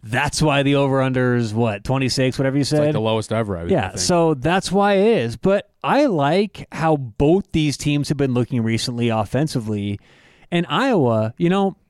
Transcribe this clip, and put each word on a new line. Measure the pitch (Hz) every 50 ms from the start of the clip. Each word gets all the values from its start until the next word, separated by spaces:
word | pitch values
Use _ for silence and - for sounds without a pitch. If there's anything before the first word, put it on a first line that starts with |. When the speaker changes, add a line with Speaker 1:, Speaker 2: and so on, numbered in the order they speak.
| -
Speaker 1:
that's | 110 113 127 143 139 - -
why | 156 151 139 143
the | 135 139 143
over-under | 139 143 135 135 135 131 131 127 127 127 123 123
is, | 120 117 107 104
what, | 113 120 110 101 101 104
twenty-six, | - 131 135 135 123 - - 131 131 -
whatever | - 135 135 131
you | 143
Speaker 2:
It's, | 139 -
like, | 151 151 147
Speaker 1:
said? | 151 151
Speaker 2:
the | 107
lowest | 110 110 113 110 104 - 113
ever, | 113 113 101 95
I | 85 85
would | 87
Speaker 1:
Yeah, | 196 151 98 92
Speaker 2:
think. | - 101
Speaker 1:
so | - - 180 170 165 160 156
that's | 127 120 160 180 190 - -
why | 170 202 202 208 202
it | 190 196 226 226 170 117
is. | 117 113
But | - - 185 196 202 - _ _ _ -
I | 143 202 262 302
like | 277 190 151 139 143 165 196 214 196 - - 147 -
how | - 143 160 160 156
both | 143 131 117 104 - 143 147 170 196 - - -
these | 160 151 147 131
teams | - - 147 147 147 139 -
have | 160
been | 135 139 131 123
looking | 123 120 - 139 120
recently | 110 113 113 113 - 131 120 120 120 117
offensively. | 110 110 104 - - 127 156 151 - 127 110 107 107 104 101 101 101 - - _ _ _ _ _ _ _ - _
And | - 170 - -
Iowa, | - 180 254 277 240 180 135 120 113 110 110 113 -
you | - 175 170
know | 185 196 196 196 - - _